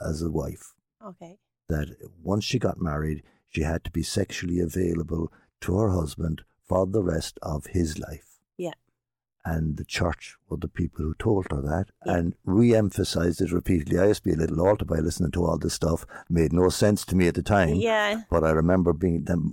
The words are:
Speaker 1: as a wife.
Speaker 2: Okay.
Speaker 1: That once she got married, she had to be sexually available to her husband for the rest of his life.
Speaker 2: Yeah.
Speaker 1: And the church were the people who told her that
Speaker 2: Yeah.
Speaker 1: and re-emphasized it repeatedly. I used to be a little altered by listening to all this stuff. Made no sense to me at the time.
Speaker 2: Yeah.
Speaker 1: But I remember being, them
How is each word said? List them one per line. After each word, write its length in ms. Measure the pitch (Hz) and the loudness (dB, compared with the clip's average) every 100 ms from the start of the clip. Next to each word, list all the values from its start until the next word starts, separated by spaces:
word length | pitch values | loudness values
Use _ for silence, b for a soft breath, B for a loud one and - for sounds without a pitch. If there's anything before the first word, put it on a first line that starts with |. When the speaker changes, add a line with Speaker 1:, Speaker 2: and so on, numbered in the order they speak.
Speaker 1:
as 200 | - 78 | -6 -4
a 80 | 85 | -2
wife. 440 | 76 69 - - _ _ _ | -4 -4 -10 -16 _ _ _
Speaker 2:
Okay. 320 | 214 180 170 196 _ _ - | -20 -18 -20 -20 _ _ -6
Speaker 1:
That 280 | 78 73 55 - 85 | -4 -6 -12 -20 -10
once 220 | 82 104 | -4 -2
she 140 | - 120 | 0 -2
got 220 | 98 - | -2 -2
married, 420 | 85 73 78 73 - b b | -4 -2 -2 -4 -10 b b
she 140 | - | -2
had 220 | 76 82 | -2 -2
to 60 | - | -4
be 120 | 82 | -6
sexually 580 | 80 104 95 - 90 87 | -4 -2 -4 -6 -4 -2
available 680 | 85 92 87 82 82 82 80 b b - | -2 -2 -2 -2 -4 -4 -6 b b -12
to 140 | - 92 | -2 0
her 120 | 110 | 2
husband 520 | 92 76 - 82 78 - _ - | 0 -2 -4 -6 -6 -10 _ -2
for 200 | 92 95 | 0 2
the 160 | 107 | 0
rest 360 | 87 80 - - | 0 -2 -4 -10
of 240 | - 76 - | -6 -6 -2
his 320 | 92 82 76 | 0 0 -4
life. 400 | - 76 _ _ _ - | -12 -14 _ _ _ -10
Speaker 2:
Yeah. 160 | 175 - _ _ _ _ _ _ - | -10 -10 _ _ _ _ _ _ -6
Speaker 1:
And 280 | 82 80 73 | -2 -2 -4
the 80 | 76 - | -6 -2
church 380 | 90 - - - - | -2 -4 -12 -18 -10
were 80 | 78 | -8
the 100 | 85 - | -6 -4
people 240 | 82 - | -6 -4
who 100 | 78 | -6
told 320 | 80 110 98 90 | -2 0 0 -2
her 100 | 73 | -4
that 240 | 71 82 101 _ | -2 -2 -4 _
Speaker 2:
Yeah. 100 | - 87 | -2 0
Speaker 1:
and 180 | 85 - | -2 -4
re-emphasized 960 | - 98 120 110 101 - 90 85 87 85 | 0 4 6 6 2 0 -2 0 0 0
it 120 | 85 | 0
repeatedly. 440 | 87 - 87 73 87 | 0 2 0 2 2
I 100 | 101 | 4
used 160 | 104 | 2
to 40 | 98 | 0
be 40 | |
a 40 | 80 | 0
little 160 | 80 80 92 | 0 2 4
altered 220 | 104 80 | 2 0
by 100 | 80 | 0
listening 320 | 80 - 80 | 0 -2 -2
to 120 | 87 | 0
all 120 | 85 80 | 0 0
this 160 | 82 | -2
stuff. 300 | - 80 82 - B B | 0 0 0 -4 B B
Made 240 | 85 78 | 2 4
no 160 | 82 90 | 4 4
sense 360 | - 104 101 - | 4 4 2 2
to 80 | 92 | 2
me 120 | 87 | 4
at 60 | 90 | 2
the 60 | |
time. 320 | 95 101 85 185 | 2 4 4 2
Speaker 2:
Yeah. 460 | 226 220 208 220 214 | 2 2 0 -2 0
Speaker 1:
But 140 | 85 | 2
I 80 | 78 | 4
remember 420 | 80 82 92 85 | 4 4 4 2
being, 320 | 80 90 82 | 2 0 0
them 180 | - 82 80 | -2 -2 -2